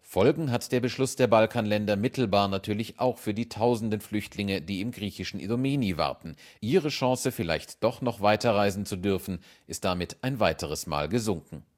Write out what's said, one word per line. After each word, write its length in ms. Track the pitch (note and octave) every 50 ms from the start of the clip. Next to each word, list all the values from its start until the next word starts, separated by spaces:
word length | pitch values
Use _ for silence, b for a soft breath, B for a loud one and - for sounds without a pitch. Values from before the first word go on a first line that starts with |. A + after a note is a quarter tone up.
Folgen 480 | _ - - F3+ G3 B3+ D#3 D3+ E3 C3+
hat 220 | A#2+ A#2+ - -
der 80 | - B2
Beschluss 340 | A#2 B2 - - C3+ C3 -
der 140 | - C3 A#2
Balkanländer 640 | A2+ A2 A2 A2 - A#2+ A2 G#2 G#2 G#2+ G#2+ G2+ G#2
mittelbar 540 | G2 G#2+ C3 - - B2 G2+ G2 G2+ G2+ G2
natürlich 500 | G2 F#2+ - - G#2+ G#2 A2+ - - -
auch 200 | B2 B2+ A#2+ -
für 140 | - A2
die 160 | G#2 G#2+ A#2 A#2
tausenden 520 | - G#2+ A2 A#2+ A#2+ A2 A2 A2+ G#2+ G#2+
Flüchtlinge, 600 | - - - G#2+ - - - - G2+ G2 G2 F#2
die 200 | D2+ G#2+ G2+ F2+
im 100 | G2 A#2+
griechischen 480 | A#2+ - G#2 G2+ - - F#2 - - F#2
Idomeni 580 | C#2 F#2+ A#2 A#2+ C3 C3+ C#3 C#3+ B2 F#2+ F2+
warten. 380 | D#2+ D#2+ C#2 B1+ - - E2 D2 B B B B B
Ihre 280 | - G#2+ C#3+ F#3+ D3 D#3
Chance, 420 | C3 - C3+ B2+ B2+ B2 - C3+
vielleicht 540 | - - G#2 E2 D#2+ D#2 - - - _ -
doch 180 | A2+ B2 -
noch 180 | C3 A#2+ G#2 G2+
weiterreisen 640 | G2 G#2 G#2+ G#2+ - B2 G#2+ G2+ G#2 G2+ F#2 G2+ G2+
zu 120 | - G#2
dürfen, 420 | F2+ F2+ G2+ G2 F2+ - - F#2 F2 B B B B B -
ist 160 | - - -
damit 320 | G2 F2+ F2+ F2 - - _
ein 180 | - B2+ C#3 A2+
weiteres 480 | G#2 E2+ D#2 - - D2 D2+ - - -
Mal 200 | D2 D2 D2+ D2+
gesunken. 540 | F#2+ B2 A2 A2 F#2+ D#2+ - _ - D2 - _ _